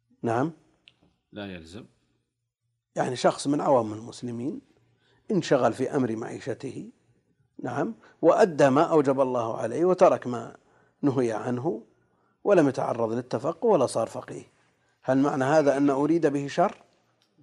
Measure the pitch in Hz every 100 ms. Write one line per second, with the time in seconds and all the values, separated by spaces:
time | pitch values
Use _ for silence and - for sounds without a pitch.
0 | _ _ 113 117 156 160 _ _ _ _
1 | _ _ _ 104 101 87 82 101 - _
2 | _ _ _ _ _ _ _ _ _ -
3 | 131 123 175 - 139 139 - 127 110 107
4 | 120 - 120 117 131 - - _ _ _
5 | _ _ - 196 - 143 123 104 131 147
6 | 123 110 117 113 131 107 127 - 214 -
7 | _ _ _ _ _ - 131 123 202 -
8 | - - 160 - 202 143 139 139 160 160
9 | 139 131 127 123 113 113 113 127 180 180
10 | 175 123 120 120 117 - _ _ _ -
11 | 143 135 117 107 127 123 147 220 - _
12 | _ _ _ _ - 190 143 127 135 117
13 | 110 120 123 117 143 - 233 175 120 120
14 | 113 123 - 90 - _ _ _ _ _
15 | - 135 143 143 131 160 143 135 143 135
16 | 151 165 156 143 139 175 196 - _ _
17 | _ _ _ _